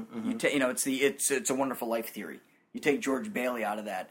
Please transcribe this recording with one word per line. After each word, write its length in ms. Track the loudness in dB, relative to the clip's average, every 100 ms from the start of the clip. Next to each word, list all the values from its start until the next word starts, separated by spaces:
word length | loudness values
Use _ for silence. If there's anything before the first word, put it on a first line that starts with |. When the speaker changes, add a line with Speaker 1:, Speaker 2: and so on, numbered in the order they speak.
Speaker 1:
mm-hmm. 300 | -4 -4 -2
Speaker 2:
You 80 | 0
ta-, 100 | 2
you 100 | 4
know, 120 | 2
it's 140 | 2
the, 180 | 0 4
it's, 280 | 2 2 0
it's 200 | 2 2
a 40 |
Wonderful 340 | 0 0 -2 -2
Life 200 | -2 -2
theory. 300 | -8 -10 -12 _ _ _
You 80 | -2
take 200 | 2 2
George 320 | 2 0 -2
Bailey 320 | -2 -2 0
out 140 | -2 -2
of 60 |
that, 260 | -4 -6 -4